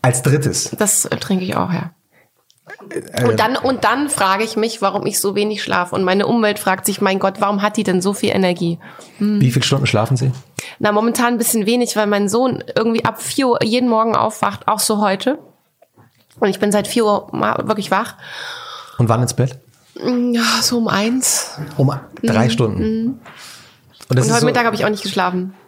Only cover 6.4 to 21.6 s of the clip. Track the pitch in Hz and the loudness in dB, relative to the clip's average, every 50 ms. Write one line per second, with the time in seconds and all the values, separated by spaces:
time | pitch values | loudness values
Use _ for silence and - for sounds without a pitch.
6.4 | 220 208 208 202 - 196 190 190 - - 196 - 202 196 190 190 190 196 190 - | 2 2 0 0 0 -2 -2 0 0 -2 0 2 0 0 2 2 0 -2 0 0
7.4 | 208 196 208 196 202 214 214 - 202 190 185 185 180 196 202 - - - - 190 | 0 0 0 0 0 0 0 0 0 2 0 0 0 0 -2 0 -2 0 2 2
8.4 | 190 180 180 175 175 170 170 170 - - - - - - - - 202 208 208 208 | 2 2 0 0 -2 -2 -4 -4 -10 -20 -20 -20 -20 -20 -6 -2 -2 0 2 4
9.4 | 135 127 120 131 - - 139 139 139 117 - 104 110 - 135 123 131 131 123 - | 2 4 4 2 0 2 0 0 0 2 2 2 2 2 0 0 0 -2 -2 -4
10.4 | - _ _ - - - - _ - 214 208 208 220 233 226 240 240 240 240 226 | -12 _ _ -14 -14 -14 -8 _ 0 2 2 4 2 2 0 2 0 0 2 0
11.4 | 233 - - 226 202 208 233 247 240 240 - 208 214 202 208 202 202 196 202 233 | 0 0 0 0 2 2 2 2 2 0 0 0 0 2 2 2 2 2 2 2
12.4 | 254 254 - - - - - - 226 226 226 220 - 233 220 - - - - - | 2 2 0 -2 -6 -2 -2 0 2 2 0 2 0 -2 -4 -4 -10 -4 -2 0
13.4 | 269 254 240 - - 220 220 247 254 247 226 220 226 226 214 - 220 220 226 - | 2 2 2 2 2 2 2 2 2 4 4 4 2 2 2 2 2 0 0 0
14.4 | - 202 202 - - - 214 208 - - 214 208 214 202 190 196 - 254 285 320 | -2 -2 -2 -2 -2 -2 0 0 0 0 0 2 2 0 0 0 0 -2 -2 -2
15.4 | - - _ _ _ _ _ _ _ _ _ _ - _ _ _ _ _ _ - | -6 -20 _ _ _ _ _ _ _ _ _ _ -20 _ _ _ _ _ _ -2
16.4 | 240 202 190 190 220 208 202 208 202 - - 247 226 208 208 - - - - - | 0 0 0 0 0 2 2 2 0 0 0 2 2 2 2 0 -2 -6 -4 -2
17.4 | - 214 - - - - 220 - 95 - 185 190 233 - - - - - - - | -2 0 0 -2 -2 -2 -2 -4 -2 -2 -2 -2 -2 -4 -10 -16 -18 -16 -14 -14
18.4 | - - - - - - - - - - - - 120 110 117 120 123 - - - | -12 -12 -14 -14 -14 -16 -16 -16 -18 -18 -2 0 2 2 4 2 2 0 0 0
19.4 | 127 127 - - _ _ _ _ _ _ _ - - - 247 247 240 247 240 233 | 0 -2 -2 -10 _ _ _ _ _ _ _ -6 -4 -2 0 0 0 0 0 0
20.4 | 233 226 226 226 226 - 247 240 226 220 - 190 208 226 247 262 254 - - - | 0 0 0 0 0 0 0 0 0 0 0 0 0 0 0 0 0 0 -2 -2
21.4 | - - - - | -4 -6 -10 -12